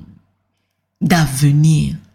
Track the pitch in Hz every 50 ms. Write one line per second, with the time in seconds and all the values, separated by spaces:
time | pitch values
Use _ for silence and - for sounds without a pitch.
0 | - - - _ _ _ _ _ _ _ _ _ _ _ _ _ _ _ _ _
1 | - 151 175 165 156 135 131 131 147 147 143 151 151 160 156 147 147 - - -
2 | - _